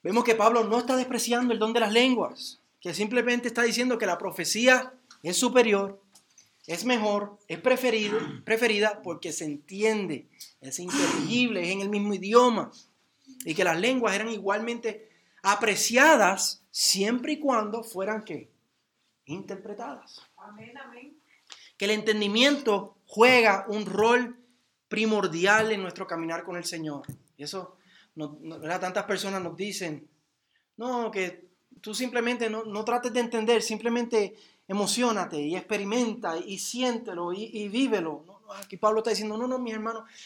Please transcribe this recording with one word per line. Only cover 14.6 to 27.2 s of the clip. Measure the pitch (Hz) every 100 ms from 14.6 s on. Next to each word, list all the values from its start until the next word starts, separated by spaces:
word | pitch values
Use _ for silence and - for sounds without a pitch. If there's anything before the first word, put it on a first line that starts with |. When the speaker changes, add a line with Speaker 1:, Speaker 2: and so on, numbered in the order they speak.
| 233 233 233 208 - _ _ _
Speaker 1:
apreciadas | 190 208 220 196 - 233 302 285 190 196 - - _
siempre | - - 190 202 247 311
y | 294
cuando | 277 240 208 226
fueran, | 220 180 196 214
¿qué? | 214 151 - _ _ _ _ _ _ _
Interpretadas. | - 175 190 190 - 208 247 269 - - - _
Speaker 2:
Amén, | 208 208 226 262
amén. | 240 240 277 _ _ _ _ - - -
Speaker 1:
Que |
el | 202
entendimiento | 214 214 214 202 214 269 285 233 196 196 _
juega | _ 202 240 254 220 196 -
un | 214
rol | 208 196 226 247 240 - _ _ _ _ _
primordial | 214 220 214 190 165 185 214 220
en | 208
nuestro | 185 180
caminar | 185 165 165 170
con | 185 175
el |
Señor. | 165 165 156 143 127 135